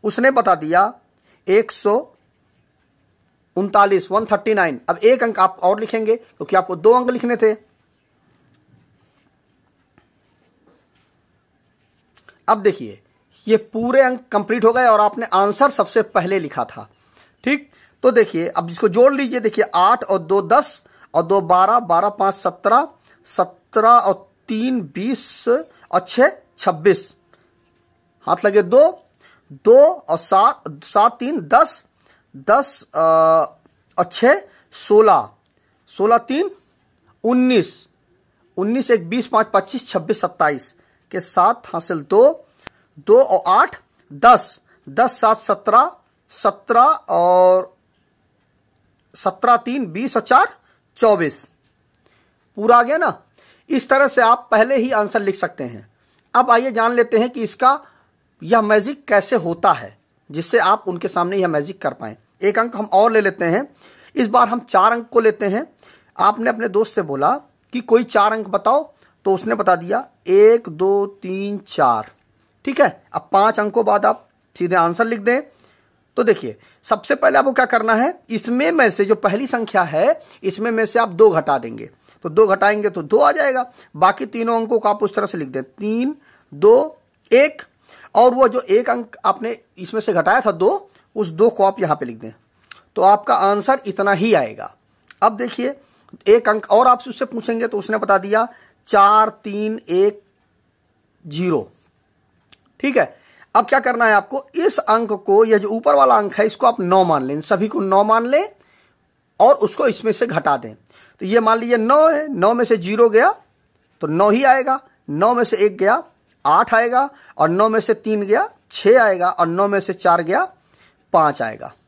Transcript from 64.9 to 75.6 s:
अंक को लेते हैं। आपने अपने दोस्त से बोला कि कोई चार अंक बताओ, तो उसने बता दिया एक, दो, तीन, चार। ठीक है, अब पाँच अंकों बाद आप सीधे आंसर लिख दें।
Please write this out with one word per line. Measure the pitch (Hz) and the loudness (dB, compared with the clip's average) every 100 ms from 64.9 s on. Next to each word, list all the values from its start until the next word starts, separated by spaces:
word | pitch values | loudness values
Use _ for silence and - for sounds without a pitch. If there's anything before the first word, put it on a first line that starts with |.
अंक | 233 233 | 0 -2
को | 233 | 0
लेते | 220 214 202 | 0 -2 -4
हैं। | 208 320 _ _ _ _ - | -4 -8 _ _ _ _ -2
आपने | 190 214 233 | -2 0 -4
अपने | 226 226 | -4 -4
दोस्त | 196 214 | -2 -2
से | - | -4
बोला | 160 139 151 269 _ _ _ | -6 -2 -2 -2 _ _ _
कि | 247 | -12
कोई | 240 226 | 0 0
चार | 247 214 208 | 2 0 0
अंक | 220 196 | -2 -6
बताओ, | 202 214 277 311 _ _ _ | -4 0 -2 -2 _ _ _
तो | 196 | -4
उसने | 185 220 | -2 -2
बता | 220 185 175 | -2 0 0
दिया | 175 226 - _ - | -2 -6 -8 _ 0
एक, | 190 214 233 226 | 6 6 4 -2
दो, | 156 190 202 202 | -4 -2 0 -2
तीन, | - 185 190 202 202 | -8 -10 -8 -8 -10
चार। | - - 131 113 - _ _ _ _ _ | -10 -2 0 0 -6 _ _ _ _ _
ठीक | - 269 | -10 0
है, | 254 - _ | 0 0 _
अब | 165 - | -12 -2
पाँच | 196 214 220 | 0 2 0
अंकों | 208 226 | -4 -2
बाद | 214 208 208 | 0 0 0
आप | 220 _ _ _ - | -4 _ _ _ -8
सीधे | 175 180 | -2 0
आंसर | 170 170 | 0 -2
लिख | 226 233 | -4 -2
दें। | 202 254 - _ | -2 -2 -6 _